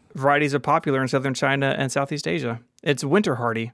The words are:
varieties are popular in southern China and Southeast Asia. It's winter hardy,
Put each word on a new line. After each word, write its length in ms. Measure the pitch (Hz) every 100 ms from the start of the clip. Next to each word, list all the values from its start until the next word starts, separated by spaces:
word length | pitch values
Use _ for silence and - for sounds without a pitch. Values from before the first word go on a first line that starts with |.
| _ 151
varieties 380 | 135 143 147 143
are 20 |
popular 400 | 147 156 156 135
in 60 | 131
southern 280 | 135 135
China 400 | 127 139 139 135 -
and 140 | 135
Southeast 340 | 139 139 147 160
Asia. 340 | 170 123 117 - _
It's 220 | 160 135
winter 320 | 139 190 214 120
hardy, 340 | 120 113 113